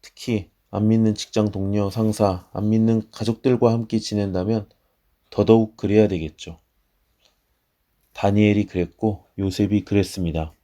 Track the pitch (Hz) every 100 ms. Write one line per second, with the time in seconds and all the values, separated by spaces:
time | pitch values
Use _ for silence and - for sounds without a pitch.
0 | - _ - 110 90 _ _ 101 107 113
1 | 110 104 - - 107 101 98 104 101 95
2 | 110 107 104 92 - - 104 110 113 113
3 | 107 - 117 113 135 123 120 113 113 113
4 | - 104 101 90 95 110 104 _ _ _
5 | _ _ _ - 104 113 110 - 104 104
6 | 104 90 80 - - 80 _ _ _ _
7 | _ _ _ _ _ _ _ _ _ _
8 | _ - 101 101 104 104 98 90 87 _
9 | 110 107 _ - 98 92 101 104 92 101
10 | 92 - 87 78 80 _